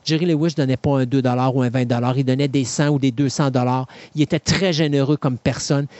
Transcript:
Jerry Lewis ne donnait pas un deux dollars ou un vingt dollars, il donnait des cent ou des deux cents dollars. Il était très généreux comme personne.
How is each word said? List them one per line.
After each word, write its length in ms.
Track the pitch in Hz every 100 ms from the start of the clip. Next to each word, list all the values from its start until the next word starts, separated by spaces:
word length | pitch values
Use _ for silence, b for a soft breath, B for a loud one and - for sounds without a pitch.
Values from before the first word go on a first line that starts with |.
Jerry 220 | - 156 175
Lewis 280 | 151 165 160
ne 60 |
donnait 120 | 131 131
pas 240 | 147 139
un 60 | 127
deux 160 | 135
dollars 340 | 127 123 131 131
ou 60 |
un 80 | 123
vingt 180 | 127 120
dollars, 300 | 120 120 131
il 80 | 127
donnait 240 | 131 143
des 160 | 143 123
cent 240 | - 147
ou 100 | 143
des 120 | 135
deux 180 | 117 139
cents 200 | - 139
dollars. 380 | 127 123 127 127 B B 151
Il 60 |
était 180 | 143 160
très 340 | - 156 190
généreux 420 | 156 151 143 139 151
comme 220 | 139 123
personne. 500 | - 120 - 143 143